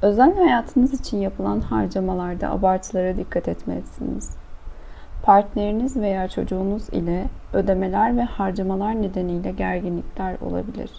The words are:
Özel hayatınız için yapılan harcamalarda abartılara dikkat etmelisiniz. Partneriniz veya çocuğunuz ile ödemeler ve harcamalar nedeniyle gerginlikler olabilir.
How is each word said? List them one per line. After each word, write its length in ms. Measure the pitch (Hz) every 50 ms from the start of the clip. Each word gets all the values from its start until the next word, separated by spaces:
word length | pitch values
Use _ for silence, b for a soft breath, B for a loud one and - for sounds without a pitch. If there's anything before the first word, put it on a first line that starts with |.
| -
Özel 340 | 202 202 214 247 302 381
hayatınız 640 | 392 370 320 254 240 233 - - 254 247 262 262 262
için 180 | - - - 202
yapılan 420 | 196 190 196 - 190 196 208 214
harcamalarda 880 | 226 - 226 220 208 185 190 196 185 185 185 180 180 180 180 180 - -
abartılara 680 | - 185 196 190 190 185 - - - 185 180 185 180
dikkat 320 | 190 185 - - 180 - -
etmelisiniz. 880 | 170 - - - 175 175 180 - - - - - - 202 - - - - - - - - - B B B B B B B B B B - -
Partneriniz 760 | - 196 202 208 208 - 208 208 208 208 220 240 269 262
veya 320 | 269 214 202 196 190 185 185
çocuğunuz 600 | - - 185 - 185 185 190 196 202 202 - -
ile 380 | - 170 170 170 175 180 185 - - - - - -
ödemeler 640 | 196 190 196 190 185 190 185 190 202 208 233 240
ve 60 | 240 240
harcamalar 800 | 233 - - 202 196 185 190 190 185 190 190 202 214 226 226 214
nedeniyle 480 | 196 190 - 180 180 175 175 180 190
gerginlikler 840 | 185 190 196 185 185 180 180 180 175 170 - - - - 196 185 185 -
olabilir. 500 | - - 175 175 185 208 - 208 - - -